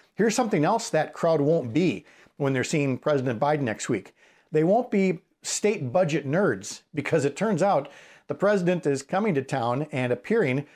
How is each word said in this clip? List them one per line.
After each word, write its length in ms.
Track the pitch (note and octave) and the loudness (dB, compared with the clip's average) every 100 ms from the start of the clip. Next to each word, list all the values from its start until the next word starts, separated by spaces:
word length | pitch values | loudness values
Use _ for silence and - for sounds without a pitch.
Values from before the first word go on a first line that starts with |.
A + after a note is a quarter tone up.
| _ | _
Here's 200 | - A3 | 0 0
something 320 | A3 A3+ F3+ D#3 | 2 0 2 2
else 240 | A3 - | 0 0
that 240 | D#3 C#3+ | -2 -2
crowd 260 | - E3+ D#3+ | 0 2 2
won't 320 | C#3+ E3 B2 | 2 0 0
be 320 | D3+ F3 F#2 - - _ - | 0 0 0 -8 -20 _ -4
when 160 | C#3 | -2
they're 100 | C3 | 0
seeing 360 | - D#3 C#3 B2+ | 0 0 0 -2
President 420 | D3+ C#3+ C3 A2 | 0 0 0 -2
Biden 220 | C#3+ D3+ | 0 0
next 260 | B2 G#2+ - | -2 -4 -4
week. 260 | G#2+ - _ _ _ _ | -4 -4 _ _ _ _
They 140 | D#3 | 0
won't 260 | D#3+ A3+ A#3+ | 2 2 2
be 300 | G#3 F#3+ E3 - _ | 2 2 0 -8 _
state 500 | - - G#3 G#3 B2+ | -8 -2 -2 -2 -2
budget 380 | F3 F3 D#3 C3+ | 0 2 0 0
nerds, 540 | E3 F#3+ G2 G2 - _ | 0 0 -2 -6 -16 _
because 320 | D3 - D3 | -8 -2 0
it 120 | C#3 - | 0 -2
turns 260 | A3 E3 | -2 2
out 280 | G3 D#3 - - - - - | 2 2 -2 -12 -20 -20 -12
the 80 | |
president 500 | C#3+ G3 G#3 F3 E3+ | -2 2 2 2 0
is 180 | D3+ C3+ | 0 -2
coming 320 | - F#3+ A3 | -2 -2 0
to 80 | C#3 | 0
town 440 | C3 C3+ A#2 B2+ D3+ | -2 -2 -2 -2 -4
and 220 | C3+ B2 | -4 -2
appearing 540 | A#2+ - A3+ D3 C3+ D3 | -2 0 0 2 0 -4